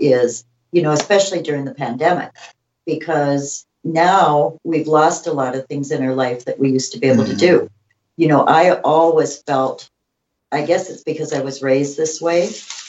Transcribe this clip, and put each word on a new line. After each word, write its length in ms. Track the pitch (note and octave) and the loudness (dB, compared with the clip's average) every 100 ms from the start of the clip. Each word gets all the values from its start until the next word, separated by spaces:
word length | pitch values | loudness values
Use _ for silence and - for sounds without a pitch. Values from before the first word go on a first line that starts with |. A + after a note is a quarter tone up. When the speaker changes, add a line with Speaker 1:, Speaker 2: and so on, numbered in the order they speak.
Speaker 1:
is, 440 | D3 B2 A#2+ - - _ _ | 2 4 2 -2 -14 _ _
you 100 | F3 | 0
know, 80 | D3+ | 2
especially 520 | D3+ - G3+ F#3+ F3 | 0 2 2 2 -2
during 220 | D#3 C#3+ | -4 -6
the 100 | C3+ | -6
pandemic, 560 | C3 A#2+ B2+ E3 F3+ - - - _ _ _ - | -8 -8 -2 0 -2 -6 -16 -20 _ _ _ -8
because 800 | D3+ - D3+ C#3+ C#3 C#3 - - _ | -6 -4 -2 0 -2 -4 -10 -18 _
now 760 | E3 D#3+ F3 G3 D#3+ D3 D3 - | -4 0 2 4 4 2 0 -2
we've 240 | E3 D#3 D3 | -4 -4 0
lost 380 | D#3 D#3+ E3+ E3+ | 2 2 0 -4
a 40 | |
lot 220 | C#3+ B2+ | -4 -2
of 120 | C3 - | -4 -6
things 240 | C#3+ C#3 | -8 -4
in 100 | C#3+ | -4
our 120 | C3 | -2
life 300 | C3 B2 B2 - | -2 -2 -4 -8
that 120 | - | -2
we 120 | C3+ | 0
used 220 | C3 - | 0 -2
to 60 | - | -2
be 80 | C3+ | 2
able 160 | A2+ | 2
to 60 | - | 2
Speaker 2:
Mm-hmm. 80 | - | 2
Speaker 1:
do. 320 | F3+ E3+ - _ _ _ _ - | 4 4 0 _ _ _ _ 0
You 100 | D#3 | 2
know, 160 | C#3+ | 4
I 360 | - D#3 F3+ - | 4 4 4 2
always 580 | C#3 D#3 E3 D#3 C#3 - | 2 4 4 4 0 -4
felt, 460 | - C3+ C3 - - _ _ _ _ _ _ | -4 -2 -2 -6 -16 _ _ _ _ _ _
I 100 | D3 D3+ | -4 0
guess 240 | F#3 F#3 | 0 -2
it's 140 | - | -10
because 280 | - D3+ D3+ | -8 -6 -6
I 80 | C#3+ | -6
was 220 | C3+ C3+ | -6 -4
raised 340 | C3+ C3+ C#3+ - | 0 0 0 -2
this 240 | D#3 - | -4 -2
way, 300 | E3 E3+ G3+ - - - | -2 0 -2 -6 -16 -18